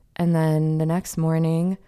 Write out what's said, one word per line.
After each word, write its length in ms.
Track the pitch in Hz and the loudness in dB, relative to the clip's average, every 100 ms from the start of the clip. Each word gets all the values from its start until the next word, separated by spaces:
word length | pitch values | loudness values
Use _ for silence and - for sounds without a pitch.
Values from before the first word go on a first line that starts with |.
| _ - | _ -4
And 200 | 175 165 | 0 2
then 420 | 160 156 156 156 | 2 2 2 0
the 80 | 160 | 0
next 320 | 170 - - | -2 -4 -4
morning 600 | 160 160 165 165 180 190 | 0 0 0 0 -2 -4